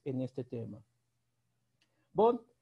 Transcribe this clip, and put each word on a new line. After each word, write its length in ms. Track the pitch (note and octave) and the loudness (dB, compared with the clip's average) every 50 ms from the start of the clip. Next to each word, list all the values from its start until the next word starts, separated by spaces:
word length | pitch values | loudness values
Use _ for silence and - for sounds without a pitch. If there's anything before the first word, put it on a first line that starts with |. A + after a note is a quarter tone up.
| - | -6
en 180 | C#3+ B2+ B2+ | -4 -4 -4
este 220 | C3 B2 - C#3 A#2 | -4 -4 -6 -8 -8
tema. 360 | - B2+ A#2 A#2 - G#2+ G#2 - _ _ _ _ _ _ _ _ _ _ _ _ _ _ _ _ _ _ _ _ _ _ _ _ _ | -8 -8 -8 -8 -10 -12 -14 -18 _ _ _ _ _ _ _ _ _ _ _ _ _ _ _ _ _ _ _ _ _ _ _ _ _
Bueno, 280 | - F3+ G#3+ A#3 A#3+ A#3+ - _ _ _ | 2 4 4 4 4 2 -6 _ _ _